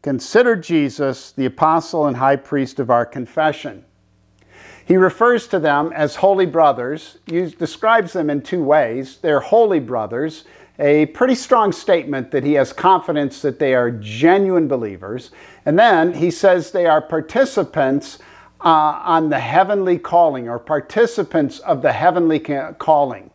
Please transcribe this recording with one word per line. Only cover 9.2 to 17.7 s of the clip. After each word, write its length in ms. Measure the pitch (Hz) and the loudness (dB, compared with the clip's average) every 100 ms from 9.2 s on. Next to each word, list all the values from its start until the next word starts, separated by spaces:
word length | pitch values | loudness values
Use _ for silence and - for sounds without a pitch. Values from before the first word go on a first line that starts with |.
They're 200 | 170 143 | -2 -2
holy 380 | - 220 226 180 | 2 2 4 0
brothers, 680 | 120 123 107 117 156 156 - - _ _ | -2 -6 -6 -6 -8 -10 -20 -20 _ _
a 260 | 147 151 151 | 2 2 2
pretty 280 | - 254 | 0 0
strong 380 | 254 - 247 208 | 0 2 2 2
statement 580 | - - 175 143 139 123 | -2 0 -2 0 -8 -4
that 120 | 143 | -4
he 120 | 135 | 0
has 180 | 147 131 | 0 0
confidence 720 | - 185 185 - 151 143 - | 0 2 2 2 -4 -4 -4
that 160 | 147 123 | -6 -2
they 160 | 143 | 0
are 160 | 131 120 | 2 0
genuine 760 | 117 104 110 156 190 196 185 151 | -4 -10 0 2 4 2 0 0
believers. 640 | 131 113 92 95 120 - - - - - | -2 -4 -10 -10 -10 -12 -20 -20 -10 -2
And 120 | 160 | 2
then 360 | 226 175 165 | 4 4 2
he 160 | 170 170 | 0 -2
says 400 | 165 196 180 156 | 2 2 2 0
they 160 | 196 170 | -2 2
are 160 | 156 | 2
participants, 1160 | 151 160 156 226 269 - 175 | 0 -6 -4 -2 0 0 -4